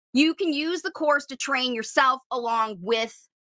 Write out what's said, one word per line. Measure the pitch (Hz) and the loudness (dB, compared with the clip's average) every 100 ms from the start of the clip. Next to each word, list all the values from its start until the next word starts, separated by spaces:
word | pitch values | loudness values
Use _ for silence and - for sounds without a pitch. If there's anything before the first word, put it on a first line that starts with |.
| _ | _
you | 247 311 | 4 4
can | 330 359 | 4 0
use | 285 311 349 | 0 -2 -4
the | 370 | -6
course | - 302 285 - | -2 0 0 0
to | 262 | -8
train | - 262 254 | -4 -2 -2
yourself | 233 220 - 269 254 - | -4 -2 2 2 2 -2
along | 254 233 233 220 196 | -6 -2 0 -2 -4
with | 180 226 226 - _ _ | -2 0 -2 -8 _ _